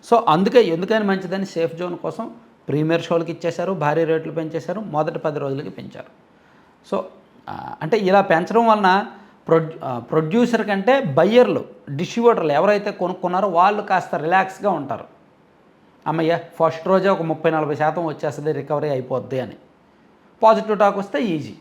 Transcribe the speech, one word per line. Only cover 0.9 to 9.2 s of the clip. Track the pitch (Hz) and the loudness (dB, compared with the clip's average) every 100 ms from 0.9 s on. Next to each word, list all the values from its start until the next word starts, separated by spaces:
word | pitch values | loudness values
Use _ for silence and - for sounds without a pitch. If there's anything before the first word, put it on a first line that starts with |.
| 220 | 0
మంచిదని | 208 190 185 190 190 | 0 -2 -2 -6 -6
సేఫ్ | - 165 165 | -4 -4 -4
జోన్ | 180 170 | -10 -6
కోసం | 160 156 226 - _ _ - | -8 -8 -12 -14 _ _ -6
ప్రీమియర్ | 143 156 165 | -2 0 0
షోలకి | 165 170 165 | 0 -2 -2
ఇచ్చేశారు, | 165 170 165 180 | -6 -6 -4 -6
భారీ | 190 147 151 | -2 0 0
రేట్లు | 160 160 160 | 0 0 -2
పెంచేశారు | 156 160 156 143 185 | -8 -6 -8 -8 -8
మొదటి | 208 147 156 160 | -6 -4 -4 -2
పది | 156 143 | -4 -4
రోజులకి | 139 135 95 | -6 -6 -8
పెంచారు. | - 135 - - _ _ _ _ _ _ _ _ | -14 -16 -16 -20 _ _ _ _ _ _ _ _
So, | 196 - - _ _ - | -6 -6 -14 _ _ -14
ఆ, | - - - | -12 -12 -10
అంటే | 160 220 | -2 0
ఇలా | 190 196 | 4 4
పెంచడం | 196 160 180 202 233 | 4 2 2 2 4
వలన | 214 190 190 226 - | 4 4 2 0 -10